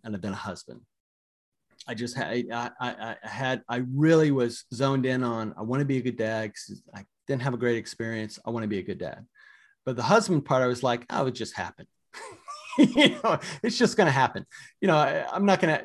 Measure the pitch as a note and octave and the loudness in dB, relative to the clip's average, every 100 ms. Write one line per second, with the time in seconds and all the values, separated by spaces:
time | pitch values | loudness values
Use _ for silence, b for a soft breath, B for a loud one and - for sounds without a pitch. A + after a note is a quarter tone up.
0 | A2+ G2+ G2+ F#2+ G#2+ F2 - A#1 _ _ | -8 -8 -6 -6 -8 -10 -14 -20 _ _
1 | _ _ _ _ _ _ _ - - A2 | _ _ _ _ _ _ _ -18 -12 -8
2 | A#2+ A#2+ E2 A#2+ - A#2 A#2+ - B2 - | -6 -6 -4 -4 -4 -6 -8 -8 -8 -8
3 | A2+ - G#2+ G#2 C3 C3 - B2 B2+ C3 | -10 -12 -10 -6 -4 -4 -4 -4 -2 2
4 | D#3+ D#3+ D#3 C#3 A#2+ - - A#2 C3+ C3+ | 6 6 6 2 0 -4 -10 -2 0 2
5 | C3 B2+ B2 A2+ A2 - A2 C3+ C#3+ C3 | 0 0 -2 -2 -6 -6 -4 -2 0 0
6 | B2 A2+ A2 A2 A2 - - G2+ _ G2+ | -2 -2 -2 -2 -6 -10 -16 -18 _ -20
7 | G2 _ - C3+ C3+ A#2+ A#2+ A#2 G#2+ - | -20 _ -6 -4 -2 0 0 0 -4 -8
8 | A2+ A2+ G#2+ - - A#2 A2 G2+ F2+ E2+ | -6 -6 -8 -10 -8 -4 -2 -4 -4 -8
9 | E2 - - b b b b b - B2 | -8 -10 -18 b b b b b -6 -2
10 | A#2+ A3 G3 D#3 - C3 B2+ B2 B2+ A#2+ | 4 4 4 0 2 2 2 0 -2 -2
11 | - - C3 A#2 G#2+ - F2 - - _ | -2 -2 -2 -4 -8 -8 -10 -12 -20 _
12 | _ - - - - - - - - C4+ | _ -18 -18 -18 -18 -18 -2 4 4 6
13 | C#4+ - A3 D#3 B B A#3 - A#3+ - | 4 4 0 0 B B -4 2 2 4
14 | F3 C3 B2+ - - B B _ G3 D#3 | 4 4 2 0 -12 B B _ 4 4
15 | C#3 D#3 - - G3+ F#3 E3 D3+ | 4 0 -2 0 4 4 4 0